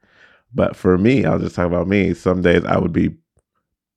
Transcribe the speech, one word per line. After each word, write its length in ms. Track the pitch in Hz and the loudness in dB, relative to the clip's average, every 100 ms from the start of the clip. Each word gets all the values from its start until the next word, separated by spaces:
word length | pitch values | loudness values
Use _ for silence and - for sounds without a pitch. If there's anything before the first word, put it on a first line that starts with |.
| _ _ _ _ _ | _ _ _ _ _
But 220 | 117 92 - | -4 -4 -2
for 220 | 95 90 | 0 2
me, 280 | 110 135 90 | 2 2 0
I'll 140 | 90 | -2
just 160 | 90 - | -4 -4
talk 120 | 87 | -2
about 200 | 87 87 | -2 -2
me. 260 | 101 87 | 0 0
Some 280 | 85 92 92 | -2 -2 0
days 220 | 87 87 - | 2 2 2
I 120 | 95 | -2
would 160 | 90 | 0
be 220 | 87 85 - _ _ _ _ _ _ _ | -2 -2 -4 _ _ _ _ _ _ _